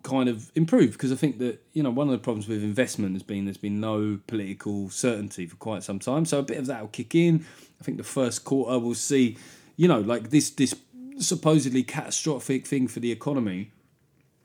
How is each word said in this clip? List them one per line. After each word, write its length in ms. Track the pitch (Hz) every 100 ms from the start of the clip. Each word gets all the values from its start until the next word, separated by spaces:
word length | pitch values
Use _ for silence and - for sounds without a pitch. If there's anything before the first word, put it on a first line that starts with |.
kind 240 | - 135 123
of 240 | 113 - -
improve, 420 | 165 254 131 -
'cause 140 | 131
I 20 | 131
think 240 | 151 110
that, 240 | 123 110 _
you 120 | 156
know, 60 | 139
one 180 | 120 147
of 40 |
the 60 | 123
problems 320 | 123 107 104
with 140 | 110
investment 500 | 104 101 120 - 101
has 100 | 92
been 220 | - 101 98
there's 100 | 95
been 240 | 104 104
no 400 | 110 107 107 101 -
political 640 | 110 98 98 107 101 95
certainty 560 | - 127 110 104 - 87
for 100 | -
quite 280 | 110 101
some 160 | - 98
time. 260 | - 143 160
So 140 | 143
a 40 |
bit 140 | 135 120
of 80 | 131
that 160 | 120
will 80 | 107
kick 260 | - 113 170
in. 300 | 170 160 160 - - -
I 40 | -
think 120 | -
the 60 |
first 400 | 107 - 123 117
quarter 340 | - 135 120 127
we'll 160 | 120
see, 440 | 117 - 139 123 107 - - - -
you 100 | 180
know, 140 | 131
like, 280 | 101 117 113
this, 200 | 147 143
this 260 | - 131 - _ - 262 277
supposedly 640 | 190 170 156 156 131 127
catastrophic 840 | 123 - - - 160 147 - 131 -
thing 220 | 139 123
for 120 | 117
the 120 | 120
economy. 600 | 113 143 139 107 92 104 _ _ _ _ _ _ _